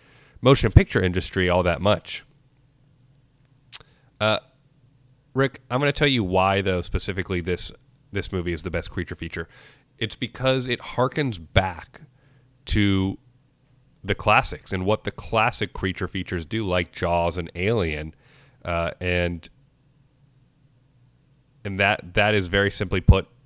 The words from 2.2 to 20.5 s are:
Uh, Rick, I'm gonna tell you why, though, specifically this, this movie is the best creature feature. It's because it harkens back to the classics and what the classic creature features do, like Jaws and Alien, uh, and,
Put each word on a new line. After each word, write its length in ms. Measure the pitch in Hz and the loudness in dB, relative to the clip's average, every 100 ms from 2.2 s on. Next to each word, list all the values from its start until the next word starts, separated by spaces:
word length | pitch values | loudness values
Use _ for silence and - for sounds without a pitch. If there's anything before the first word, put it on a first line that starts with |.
| - _ _ _ _ _ _ _ _ _ _ _ _ _ _ - - _ _ _ | -16 _ _ _ _ _ _ _ _ _ _ _ _ _ _ -16 -16 _ _ _
Uh, 200 | 107 107 - _ _ _ _ _ _ _ _ 135 | 0 0 -4 _ _ _ _ _ _ _ _ -2
Rick, 240 | 135 - - | 0 -2 -6
I'm 100 | 123 | 0
gonna 140 | 143 | 0
tell 140 | - 151 | 2 2
you 160 | 127 | 2
why, 380 | 95 92 95 98 | 2 4 4 4
though, 200 | 95 90 | 2 0
specifically 600 | 85 95 - 95 90 92 | -2 -4 -4 -4 -4 -4
this, 300 | 85 87 - - _ _ _ | -2 -4 -6 -12 _ _ _
this 200 | 98 - | -8 -4
movie 220 | 95 87 | -4 -4
is 100 | 82 | -4
the 80 | 92 | -4
best 180 | 85 - | -6 -6
creature 240 | - 85 | -8 -8
feature. 340 | - 85 - 82 - - - _ _ | -10 -10 -10 -12 -16 -20 -20 _ _
It's 160 | 110 - | -8 -6
because 500 | 117 - 131 131 127 | -10 -2 0 0 -2
it 140 | 120 | -6
harkens 600 | - - 123 - 139 101 80 | -6 -2 -2 0 -4 -6 -2
back 480 | - 92 85 - - - _ _ _ _ _ - | -2 -2 -6 -14 -20 -20 _ _ _ _ _ -2
to 540 | 110 101 98 95 - _ _ _ _ _ _ _ _ | 2 2 2 0 -4 _ _ _ _ _ _ _ _
the 120 | - 101 | -6 -2
classics 580 | - 113 - - - | 2 2 2 -6 -6
and 100 | 95 | -4
what 200 | 92 107 | 0 -2
the 80 | - | -4
classic 600 | - - 113 113 - 104 | -10 -4 0 0 -2 -6
creature 340 | - 98 90 90 | -4 -6 -4 -6
features 360 | 95 90 87 | -6 -6 -6
do, 220 | 80 110 101 | -4 -6 -2
like 260 | 90 87 | -2 -2
Jaws 460 | - 87 87 85 85 | -4 0 2 0 -2
and 140 | 82 | -8
Alien, 640 | 85 95 117 85 76 78 - _ - - _ - | -4 -2 0 -2 -4 -8 -14 _ -20 -20 _ -6
uh, 260 | 85 85 - | -4 -4 -4
and, 480 | 90 90 87 85 - - _ _ _ _ _ _ _ _ _ | -2 0 0 -4 -12 -20 _ _ _ _ _ _ _ _ _